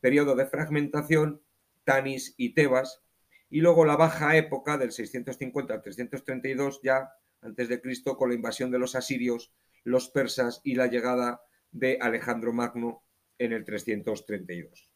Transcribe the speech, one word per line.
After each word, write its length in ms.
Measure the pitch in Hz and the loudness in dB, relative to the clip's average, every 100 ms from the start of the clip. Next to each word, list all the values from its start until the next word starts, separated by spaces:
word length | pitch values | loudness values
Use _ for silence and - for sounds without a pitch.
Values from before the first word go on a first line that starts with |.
periodo 360 | 127 143 143 127 | 4 4 4 2
de 100 | 135 | 0
fragmentación, 960 | 143 156 151 143 147 147 160 151 147 _ _ _ _ | -2 -2 -2 -2 -4 2 2 2 -2 _ _ _ _
Tanis 500 | - 135 135 131 - - | 0 2 2 -6 -8 -6
y 180 | 120 | -2
Tebas. 480 | 160 143 127 131 - _ _ _ _ _ | 2 4 4 0 -10 _ _ _ _ _
Y 100 | 143 | 4
luego 240 | 170 170 | 6 8
la 120 | 156 147 | 6 6
baja 400 | 165 156 151 160 | 4 4 4 4
época 420 | 151 135 147 147 | 4 -4 -2 -2
del 140 | 127 | -2
seiscientos 440 | - 107 127 120 123 | -4 -8 -8 -10 -8
cincuenta 380 | 131 139 127 | -6 -6 -4
al 80 | 110 | -6
trescientos 420 | - 101 120 131 | -8 -10 -10 -10
treinta 240 | - 131 131 | -8 -6 -4
y 60 | |
dos 260 | 131 139 135 | -2 -2 -2
ya 280 | 131 131 135 - _ _ | 0 0 0 -14 _ _
antes 280 | 113 113 120 | -16 -6 -4
de 120 | 120 | -4
Cristo, 360 | 127 123 - 131 | -6 -6 -6 -2
con 120 | 127 | 0
la 80 | 120 | 0
invasión 340 | 113 - 127 | -4 -6 -2
de 80 | 123 | -2
los 160 | 127 | -2
asirios, 580 | 127 123 131 123 120 - _ _ _ | -4 -4 -4 -2 -4 -8 _ _ _
los 280 | 120 127 127 | 0 0 0
persas 500 | 143 123 - 120 120 | -2 -2 0 -2 -2
y 140 | 139 123 | -4 0
la 100 | 123 | 0
llegada 540 | 120 120 123 120 120 _ _ _ | 0 0 0 -2 -6 _ _ _
de 260 | - 131 127 | -4 -2 0
Alejandro 520 | 120 113 110 113 117 | 0 -2 -2 -2 -2
Magno 500 | 117 120 120 117 117 _ _ _ _ | -2 -2 -4 -8 -8 _ _ _ _
en 140 | 120 | -4
el 120 | 113 | -4
trescientos 600 | 107 104 - 104 - 104 - | -6 -8 -4 -4 -4 -6 -6
treinta 260 | 104 90 | -10 -8
y 100 | 87 | -10
dos. 300 | 76 - _ | -12 -20 _